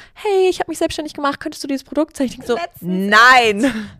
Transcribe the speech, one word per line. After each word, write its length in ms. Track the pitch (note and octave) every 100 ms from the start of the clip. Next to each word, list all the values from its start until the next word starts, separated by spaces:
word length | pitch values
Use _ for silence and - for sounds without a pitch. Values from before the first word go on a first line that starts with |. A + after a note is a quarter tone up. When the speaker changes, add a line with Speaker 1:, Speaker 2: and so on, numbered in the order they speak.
| -
Speaker 1:
"Hey, 340 | - G#4+ F#4+ F#4
ich 120 | F4+
hab 80 | F4
mich 100 | D#4
selbstständig 380 | E4 - D4+
gemacht, 240 | - C#4+ -
könntest 240 | A3 -
du 40 | C#4+
dieses 160 | C4+
Produkt 320 | - C#4+ D#4
zeigen?" 140 | - B3
Ich 60 |
denk 120 | - -
so, 100 | A3+
Speaker 2:
Letztens 520 | F4 - F3 F#3 G3
Speaker 1:
"Nein!" 640 | G#3 B3 B3+ A3+ G3+ C4 A3 G#3